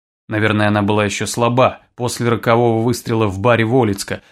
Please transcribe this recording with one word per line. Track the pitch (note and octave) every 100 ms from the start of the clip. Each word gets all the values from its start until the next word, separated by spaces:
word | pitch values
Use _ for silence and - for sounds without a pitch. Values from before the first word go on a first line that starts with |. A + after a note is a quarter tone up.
| _ _ -
Наверное, | G#2+ G#2+ G#2 G#2
она | G#2
была | G#2 G#2+
ещё | G#2 - G#2
слаба | - A#2 B2 A2+ - _ -
после | A#2+ - A#2+
рокового | A2+ B2 A#2 A#2+ A2+
выстрела | A#2 A#2 - A2+ G#2+
в | F#2+
баре | A2+ A2+ A2+
Волицка, | C3 A2 G2+ - F#2+ -